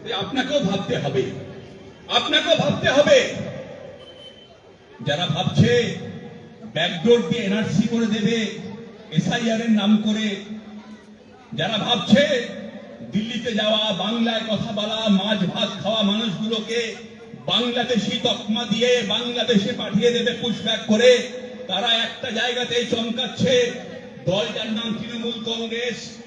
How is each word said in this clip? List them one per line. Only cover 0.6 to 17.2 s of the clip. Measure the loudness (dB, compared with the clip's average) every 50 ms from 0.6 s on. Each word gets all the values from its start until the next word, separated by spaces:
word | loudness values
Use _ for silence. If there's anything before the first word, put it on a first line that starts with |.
| 2 2 0 0 -2 -2 -2 -2
হবে, | -2 0 0 0 0 0 -4 -10 -12 -12 -14 -16 -16 -16 -18 -18 -18 -20 -20 -20 -10 0
আপনাকেও | 0 0 0 2 2 2 4 4 4
ভাবতে | 4 4 2 2 2 2 4
হবে। | 6 6 8 10 8 8 8 4 -2 -6 -6 -8 -8 -10 -12 -12 -14 -14 -14 -16 -16 -18 -20 -20 -20 -20 -20 -20 -20 -20 -20 -20 -20 -20 -20 -20 -20 -20 -20 -20 -18 -10
যারা | -4 -2 -2 -2 0
ভাবছে | -2 0 0 0 0 4 4 6 6 6 4 4 2 -2 -6 -8 -10 -12 -12 -14 -14 -16 -16 -18 -20 -20 -18 -18 -8 -2
ব্যাকডোর | -2 0 0 -2 0 6 6 6 6 6 0
দিয়ে | -2 -2 0
এনআরসি | 0 0 0 0 0 2 2 2 2
করে | 2 0 2
দেবে | 2 0 2 2 2 2 2 0 -2 -4 -8 -10 -10 -12 -12 -14 -16 -18 -18 -16 -10
এসআইআর | -10 -6 -4 -2 -2 -2 0 0 -2 -2
এর | 0 0
নাম | 2 2 4 4 4 4
করে, | 4 0 0 0 -2 -2 -4 -6 -8 -12 -14 -14 -14 -16 -18 -18 -18 -18 -20 -20 -20 -20 -20 -20 -20 -20 -20 -20 -18 -12 -6
যারা | -4 -4 -2 -2 -2
ভাবছে | 0 0 0 0 4 4 6 6 6 4 2 0 -2 -4 -8 -10 -12 -12 -14 -14 -16 -16 -16 -16 -14 -4
দিল্লিতে | -4 -4 -2 -2 -6 -4 -4 -2
যাওয়া, | -2 0 2 2 2 2 2 0
বাংলায় | -2 -2 -2 -2 0 0 0 0 0 -2 -2 -2
কথা | -2 -2 -2 -4
বলা, | -4 -4 -4 -2 -4 -2 2 4
মাছ | 4 4 4 2 0 0 0 -2 0
ভাত | -2 -2 -2 -4 -4 -2
খাওয়া | 0 0 2
মানুষগুলোকে | 2 2 2 2 0 -2 -2 -2 -2 -2 -2 -2 -2 -2 -2 -2 -2 -4 -6 -10 -12 -16 -16 -18